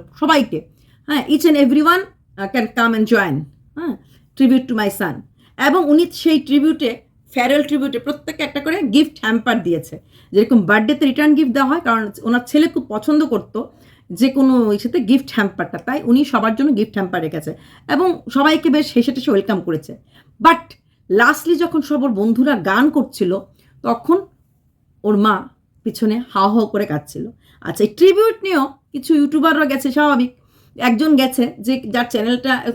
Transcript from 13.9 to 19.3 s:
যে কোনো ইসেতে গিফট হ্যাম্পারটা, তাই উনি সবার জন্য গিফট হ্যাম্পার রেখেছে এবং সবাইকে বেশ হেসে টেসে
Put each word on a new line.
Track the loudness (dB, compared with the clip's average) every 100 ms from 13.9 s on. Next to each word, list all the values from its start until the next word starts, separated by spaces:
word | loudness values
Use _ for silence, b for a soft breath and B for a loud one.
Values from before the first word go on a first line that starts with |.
| b b
যে | 0 0
কোনো | 2 2 4 2
ইসেতে | 0 -2 -4
গিফট | 2 0 0
হ্যাম্পারটা, | -4 -4 -4 -8 -8
তাই | -8 -6
উনি | 2 2
সবার | 2 0 0
জন্য | 0 0 2
গিফট | 0
হ্যাম্পার | -2 -4 -4
রেখেছে | -4 -6 -10 -12 b b b
এবং | 0 0 -2 -4
সবাইকে | 2 4 4 2
বেশ | 0 0 0
হেসে | 0
টেসে | -2 -2